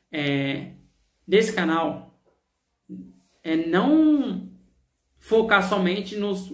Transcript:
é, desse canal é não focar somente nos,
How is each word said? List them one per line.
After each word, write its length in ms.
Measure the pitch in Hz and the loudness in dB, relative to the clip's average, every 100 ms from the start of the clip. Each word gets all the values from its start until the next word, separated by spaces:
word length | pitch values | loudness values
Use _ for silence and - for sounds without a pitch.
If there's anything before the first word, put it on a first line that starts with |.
| _ | _
é, 640 | 156 143 139 139 135 - - _ _ _ _ - | -6 -2 -2 -2 -6 -10 -18 _ _ _ _ 0
desse 260 | 196 220 | 2 2
canal 680 | - 165 165 156 - - _ _ _ _ _ _ _ - 185 185 - _ _ | 0 -2 0 -2 -6 -14 _ _ _ _ _ _ _ -20 -20 -20 -20 _ _
é 140 | 165 160 | -4 -4
não 920 | 165 175 254 311 311 294 233 185 - - _ _ _ _ _ _ | 0 0 4 4 4 4 0 -6 -10 -18 _ _ _ _ _ _
focar 480 | - 220 220 202 190 | -2 0 4 2 2
somente 480 | 202 180 196 190 208 | 0 0 -2 -4 -6
nos, 340 | 202 185 - | -4 -4 -8